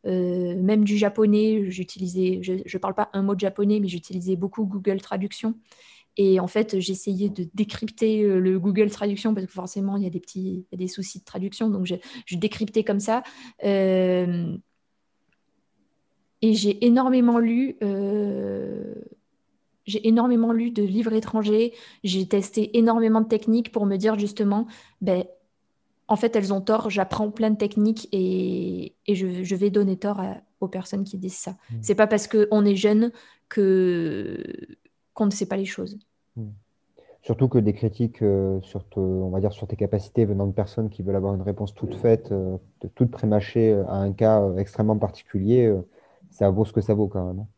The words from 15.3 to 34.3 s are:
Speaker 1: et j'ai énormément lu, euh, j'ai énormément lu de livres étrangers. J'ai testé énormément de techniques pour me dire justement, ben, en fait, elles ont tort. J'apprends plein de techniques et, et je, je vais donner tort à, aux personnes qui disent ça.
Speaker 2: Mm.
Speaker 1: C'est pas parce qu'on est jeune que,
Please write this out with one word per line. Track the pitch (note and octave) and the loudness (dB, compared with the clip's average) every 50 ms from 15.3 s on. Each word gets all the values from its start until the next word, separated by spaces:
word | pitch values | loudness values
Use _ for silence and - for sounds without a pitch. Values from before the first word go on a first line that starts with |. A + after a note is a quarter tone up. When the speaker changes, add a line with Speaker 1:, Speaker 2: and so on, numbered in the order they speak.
| _ _ _ _ _ _ _ _ _ _ _ _ _ _ _ _ _ _ _ _ _ _ - | _ _ _ _ _ _ _ _ _ _ _ _ _ _ _ _ _ _ _ _ _ _ 2
Speaker 1:
et | A3+ G#3+ | 2 2
j'ai | G#3+ G3 G3+ G3+ G3+ A#3+ | 4 2 0 0 4 4
énormément | A#3+ A#3 B3+ C4 C4 B3+ B3+ A#3+ A#3+ A#3 A#3 | 4 4 4 4 4 4 4 4 4 4 4
lu, | A#3 A3+ A#3 A#3+ C4+ C4 - - G#3+ | 2 2 2 0 0 -2 -4 -4 -4
euh, | G3+ G3 G3 G3+ G3+ G#3 G#3 G#3 G3+ G3+ G3 G3 G3 G3 G3 G3+ G3+ - - - - - - - - - _ _ _ _ _ _ _ _ _ _ _ _ _ _ | -4 -2 -2 -2 -2 -2 -2 -2 -2 -4 -4 -6 -6 -6 -6 -6 -8 -8 -8 -10 -12 -12 -14 -16 -20 -20 _ _ _ _ _ _ _ _ _ _ _ _ _ _
j'ai | - G3 G#3+ G#3+ | -8 -6 0 2
énormément | A3+ A3+ A#3+ A#3 B3 B3 A3+ A3+ A#3 | 4 4 4 4 4 4 2 2 2
lu | A3+ A3+ A#3 A#3 | 2 0 0 -2
de | A#3 G#3+ | 0 0
livres | G#3 G3 F#3+ A3 A3+ A3+ | 0 0 0 0 0 0
étrangers. | A3 A3 A3 - - A3 G#3+ G#3 G#3+ A3 A#3 A#3+ - - - - - _ | 0 -2 -2 0 -2 -2 2 2 2 2 2 0 -2 -10 -20 -20 -20 _
J'ai | - G3 F3+ F#3+ F#3+ | -4 -2 0 0 0
testé | F#3 - G3 F#3+ - - A3 G#3+ G#3 - | 2 0 0 0 -2 -2 -2 -2 2 4
énormément | A#3 A3+ A#3 A3+ A#3 A3+ A3 A3 A3 | 4 4 4 4 4 4 4 4 4
de | A3 A3 | 2 2
techniques | A#3 G#3+ A3 A3+ A3 A#3+ A#3 - | 0 0 2 2 2 2 0 -2
pour | - A#3 G#3 | -4 -2 0
me | G3+ G3 | 0 0
dire | F#3+ G3 A3 A3 G3+ | 2 0 0 2 2
justement, | G#3 G3+ G#3 - G#3+ G3+ G3+ G#3 A3+ A3+ - - - _ _ _ | -2 -4 -2 0 0 2 2 0 -2 -4 -10 -20 -20 _ _ _
ben, | F#3+ F#3+ F#3 F3+ F#3 - - _ _ _ _ _ _ _ _ _ _ _ _ _ _ - | 0 0 0 0 0 -6 -12 _ _ _ _ _ _ _ _ _ _ _ _ _ _ -2
en | G#3+ | 0
fait, | G#3 A#3 A#3 A3+ | 2 2 2 2
elles | A3 G3 F#3+ | 0 0 0
ont | G3+ G3 | -2 -2
tort. | F#3+ - G#3+ A3 - A3 | 0 0 0 0 0 -2
J'apprends | F#3+ G3+ F#3+ F#3+ - - G#3+ G#3+ | -2 -2 -2 -2 -2 -4 -4 -4
plein | G#3 - A3 A3 | -2 -2 0 0
de | G#3+ | 2
techniques | G#3 G#3+ G#3 - G#3+ G#3 A3 A3+ A3 - - | 0 0 -2 0 2 2 2 0 -2 -6 -6
et, | - F#3+ F#3 F#3 F#3 F#3 F#3 F#3 F#3 F#3 F3 F#3 F#3 F3+ - - _ _ _ | -2 -2 0 0 0 -2 -2 -2 -4 -4 -4 -6 -6 -8 -10 -12 _ _ _
et | - G#3 | -2 -2
je, | F3+ F#3+ F#3 F3+ F3+ F#3 | 0 0 -4 -4 -6 -4
je | F3 G3 | -4 -2
vais | F#3 G3+ G#3 | 0 0 2
donner | G3 G#3 G#3 G3 F#3+ | 2 2 2 2 0
tort | F3+ - G3+ G3+ G3 | -2 -2 -4 -4 -4
à, | F#3 F#3+ F#3+ - _ _ _ _ | -6 -8 -8 -12 _ _ _ _
aux | G3 F#3+ | -8 -6
personnes | - F#3 F#3 - - G3 G3 | -6 -10 -10 -6 -6 -6 -6
qui | G3 - | -6 -8
disent | F#3+ F#3+ F#3 F#3 - | -10 -8 -8 -10 -10
ça. | - - | -12 -12
Speaker 2:
Mm. | F#3+ _ _ _ A#2 A2+ | -12 _ _ _ -12 -8
Speaker 1:
C'est | G#2+ - G3+ | -2 -2 4
pas | G3+ G#3+ G#3 | 4 4 4
parce | A3 G#3 G#3 | 4 0 0
qu'on | - - G#3+ G#3 G#3 G#3+ G#3+ G#3 | 2 2 2 4 4 4 4 4
est | G#3 G3+ | 4 4
jeune | F#3 G3+ G#3 G#3+ G#3+ A#3 A#3+ A3+ - - - _ _ _ _ | 4 4 4 4 4 2 2 -2 -8 -20 -20 _ _ _ _
que, | - A3 G3+ F#3+ F#3+ F#3+ F#3 F3+ F3 E3+ E3 D#3+ B2+ G2 G#2 - | 0 2 4 4 4 4 4 2 2 0 -2 -2 -4 -4 -6 -6